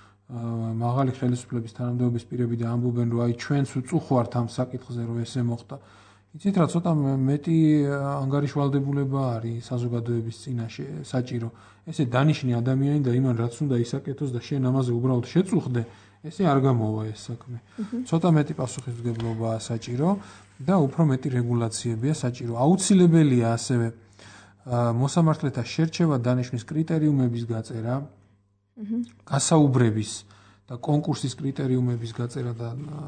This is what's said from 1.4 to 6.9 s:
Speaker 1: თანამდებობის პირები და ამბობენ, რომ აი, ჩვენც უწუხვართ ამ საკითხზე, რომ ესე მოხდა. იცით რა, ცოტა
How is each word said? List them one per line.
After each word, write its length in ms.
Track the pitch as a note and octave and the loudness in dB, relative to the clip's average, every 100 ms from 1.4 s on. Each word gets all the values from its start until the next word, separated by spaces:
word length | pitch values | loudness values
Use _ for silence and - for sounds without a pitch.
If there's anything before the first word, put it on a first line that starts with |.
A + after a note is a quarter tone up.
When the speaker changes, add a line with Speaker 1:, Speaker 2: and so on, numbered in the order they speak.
| - A#2+ A2+ - | -4 -6 -6 -6
Speaker 1:
თანამდებობის 480 | B2 B2 B2 A#2 | -4 0 0 0
პირები 320 | - A#2+ A#2+ A#2 | -4 -2 -2 -2
და 160 | A#2 | -2
ამბობენ, 360 | A#2+ B2 A#2+ A#2 | 0 0 0 0
რომ 100 | A#2 | 2
აი, 140 | A#2+ A#2+ | 0 0
ჩვენც 320 | - C#3+ C#3 | 0 0 0
უწუხვართ 640 | C3+ B2 E3+ - C3 A2+ | -4 -2 -2 2 2 2
ამ 160 | B2 A#2 | -2 -2
საკითხზე, 540 | - B2+ B2+ - A#2+ | -4 -6 -6 -10 -8
რომ 140 | A#2 A#2 | -4 -4
ესე 240 | A2+ B2+ | -4 -2
მოხდა. 320 | A#2+ A#2 - C#3 - - - _ _ | -2 -4 -8 -18 -18 -20 -20 _ _
იცით 260 | D3+ G3+ G3 | -6 0 2
რა, 100 | E3+ | 2
ცოტა 200 | E3+ F3 | 2 2